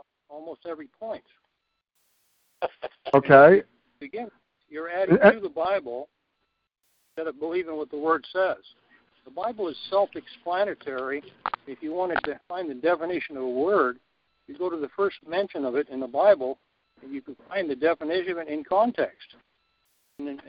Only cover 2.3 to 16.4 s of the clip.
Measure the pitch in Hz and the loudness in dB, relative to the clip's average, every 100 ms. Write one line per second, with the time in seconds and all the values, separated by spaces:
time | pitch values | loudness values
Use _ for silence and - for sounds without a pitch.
2.3 | _ _ _ 170 - - - - 139 135 | _ _ _ -10 -8 -16 -16 2 4 10
3.3 | 139 147 196 - _ _ _ 143 208 233 | 12 12 10 4 _ _ _ -14 -10 -12
4.3 | - _ _ _ 151 165 175 190 170 196 | -14 _ _ _ -12 -8 -2 4 6 8
5.3 | 220 196 156 175 196 135 120 - _ _ | 6 0 -4 -2 -2 -4 -10 -12 _ _
6.3 | _ _ _ _ _ _ _ _ - 160 | _ _ _ _ _ _ _ _ -10 -8
7.3 | 135 160 175 165 156 151 147 156 160 - | -6 -4 -4 -4 -6 -8 -4 0 0 0
8.3 | 185 185 135 - _ _ _ _ _ - | -2 -2 -2 -10 _ _ _ _ _ -18
9.3 | 139 220 220 180 139 - 196 196 170 - | -8 -8 -4 -6 -8 -2 0 0 -2 -18
10.3 | - - 180 208 160 143 131 131 143 127 | -12 -6 -2 -2 -4 -8 -8 -6 -8 -10
11.3 | - - - - 127 156 170 185 160 151 | -20 -18 -16 -14 -12 -8 -6 -4 -4 -8
12.3 | 139 - 175 175 127 156 175 165 175 - | -10 -12 -10 -10 -4 -2 -2 -4 -8 -10
13.3 | 139 127 123 160 202 131 123 _ _ _ | -10 -6 -4 0 2 0 -2 _ _ _
14.3 | _ - 143 180 165 139 - 196 - 156 | _ -20 -8 -6 -6 -8 -4 -4 -4 -6
15.3 | 175 202 165 135 127 147 135 131 135 196 | -4 -4 -4 -4 -4 -4 -8 -6 2 4
16.3 | 180 | 4